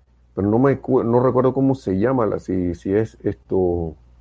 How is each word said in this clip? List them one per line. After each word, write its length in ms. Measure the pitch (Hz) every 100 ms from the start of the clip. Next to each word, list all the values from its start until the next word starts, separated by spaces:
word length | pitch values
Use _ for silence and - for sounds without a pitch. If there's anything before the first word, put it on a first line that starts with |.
| _ _ _
pero 160 | - 98
no 100 | 110
me 200 | 135 135
cu-, 240 | - 127
no 180 | 107 120
recuerdo 320 | 127 123 127
cómo 220 | 135 135 131
se 240 | - 95
llama, 260 | 113 131 104
la, 140 | 95
si, 340 | - 95 87
si 200 | 85 98
es 240 | 101 110 -
esto, 720 | 104 98 - 95 90 87 82 78 - -